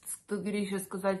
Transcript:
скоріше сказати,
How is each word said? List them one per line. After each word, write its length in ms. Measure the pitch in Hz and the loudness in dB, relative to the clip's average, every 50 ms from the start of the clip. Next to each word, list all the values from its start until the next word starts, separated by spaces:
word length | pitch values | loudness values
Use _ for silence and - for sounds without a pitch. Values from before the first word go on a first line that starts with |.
| - | -10
скоріше 720 | - - - - - 208 196 175 208 196 208 202 190 196 190 | -10 -10 -10 -4 -4 -2 -2 0 0 0 0 0 0 0 -2
сказати, 400 | 190 - 208 190 190 196 190 190 | -2 -4 -4 0 2 2 2 2